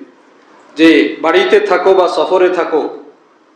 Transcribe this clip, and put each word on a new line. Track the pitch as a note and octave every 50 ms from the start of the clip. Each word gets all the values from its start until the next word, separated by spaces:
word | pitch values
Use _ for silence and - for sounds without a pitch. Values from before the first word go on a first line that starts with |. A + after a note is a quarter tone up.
| - - _ _ _ _ _ _ _ _ _ _ _ _ -
যে, | - D#3+ E3 D#3 C#3+ D3 C#3+ - -
"বাড়িতে | - E3 E3 F#3 G3 F#3 G#3 G3+
থাকো | G3+ - F3+ F3 - F#3+ F#3+
বা | F#3+ F3 E3
সফরে | - D#3+ D3+ C#3 F3+ F#3 F#3 F3+
থাকো, | F3+ F3 D#3+ D#3+ D#3+ D3 A#2+ - - - - - - _ _ _ _ _ _ _ _